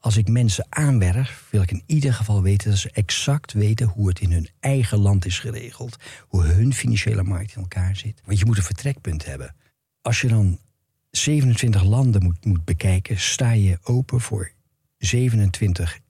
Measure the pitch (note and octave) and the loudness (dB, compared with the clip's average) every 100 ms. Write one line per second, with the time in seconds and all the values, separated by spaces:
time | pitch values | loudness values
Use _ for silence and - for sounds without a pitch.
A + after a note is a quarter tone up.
0 | - A2 G2+ A#2 A#2 F#2+ - - D3+ B2+ | 0 0 2 2 0 -2 -6 -2 0 2
1 | F2+ F#2+ C3 - - G#2 F2+ F#2+ - D#3 | 2 0 -2 -8 -6 -2 0 -2 -2 -2
2 | C#3 A2+ G#2+ G#2 F#2 G2+ G#2+ G2+ - - | 0 -2 0 0 2 0 0 -2 -2 -4
3 | G2 - - C#3+ - G#2+ G#2 A2 A2+ G2 | -4 -4 -2 -2 -2 -2 0 2 -2 0
4 | G2+ F2+ F#2 E2+ D#2+ _ C#3 C#3 A#2 G#2 | -2 0 0 0 -2 _ -2 0 0 2
5 | G2+ G2 F#2 F2+ - A2 A#2+ - A#2+ - | 2 2 0 -6 -8 -10 -12 -14 -14 -14
6 | - - _ F#2+ D#2+ F2+ A#2+ B2+ B2+ A2 | -20 -20 _ 0 4 4 4 2 0 0
7 | - G#2+ F#2+ F#2 G#2 - F#2 - F#2 G2 | 0 -2 -2 -4 -8 -10 -10 -4 -2 -2
8 | G#2+ - - G2+ G#2 G#2+ F2+ - C#3 C#3 | -8 -12 -4 0 2 0 -2 -4 -4 -6
9 | - D#2+ - C#2 B1+ - _ _ _ _ | -6 -8 -8 -12 -12 -18 _ _ _ _
10 | - A#2 B2+ A2+ G2 F2 _ _ _ _ | -4 0 2 4 2 0 _ _ _ _
11 | _ - - D3+ C3+ A2+ A#2+ G2+ F#2 A#2 | _ -4 0 2 2 2 2 4 4 4
12 | C3 G2+ F2+ E2+ - F2+ E2 E2+ G2 F#2 | 4 4 2 0 0 0 0 0 2 0
13 | - G2 - - B2 A2+ G2 F2 - B2 | 0 -4 -4 0 2 4 2 0 0 -2
14 | C3 B2+ - G#2 F2+ _ _ _ _ _ | 0 -2 -2 -6 -6 _ _ _ _ _
15 | - A#2+ B2+ A2+ G2+ - G2+ F2 F2 - | -2 0 2 2 2 2 -2 0 -4 -8